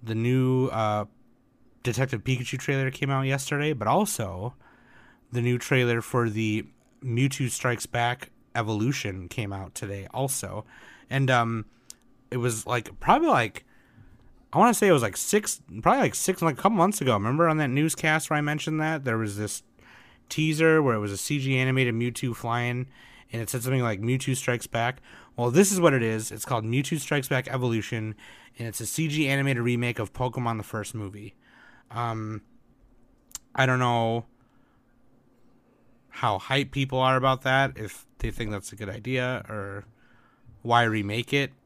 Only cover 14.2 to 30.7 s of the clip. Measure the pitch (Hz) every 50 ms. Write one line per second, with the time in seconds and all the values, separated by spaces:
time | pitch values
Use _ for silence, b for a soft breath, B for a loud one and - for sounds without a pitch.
14.2 | b b b _ - _ - 151 196 240 233 - - 202 175 143 117 107 95 -
15.2 | - - - 214 208 - - - - - 82 104 113 165 220 277 247 - - -
16.2 | - - 185 - - 165 143 - - 196 226 202 165 190 208 - 151 127 117 101
17.2 | 98 110 127 151 170 165 156 156 151 135 123 139 151 160 - - - 160 156 156
18.2 | - - 156 147 147 147 151 151 - - 156 156 156 156 160 156 139 127 113 113
19.2 | 113 107 101 101 104 104 - - - _ _ _ B B B B B B B B
20.2 | B _ - - 156 156 156 147 160 160 160 160 151 135 117 107 104 104 101 98
21.2 | - - 147 147 131 135 135 127 131 131 131 131 131 123 117 113 120 123 120 -
22.2 | - 131 117 - - 117 117 120 120 120 123 123 127 127 B B B B B B
23.2 | B B - 117 117 110 - 131 113 127 131 135 123 117 107 95 104 117 127 131
24.2 | 131 - 131 127 - - 120 120 - - - 117 117 120 131 131 B B B B
25.2 | B B B - 120 123 120 156 202 190 202 185 170 165 139 131 117 113 110 110
26.2 | 110 - - 107 - - 135 117 110 110 117 135 143 - 175 156 135 - 156 147
27.2 | 131 - 143 131 127 - - 131 123 123 117 113 101 - - 113 107 110 107 B
28.2 | B B B B B B B - 117 117 104 - 117 101 - - 165 156 147 151
29.2 | 156 135 139 139 139 139 135 120 120 120 123 117 120 120 113 - 113 101 _ -
30.2 | 127 127 113 - 123 117 117 110 101 -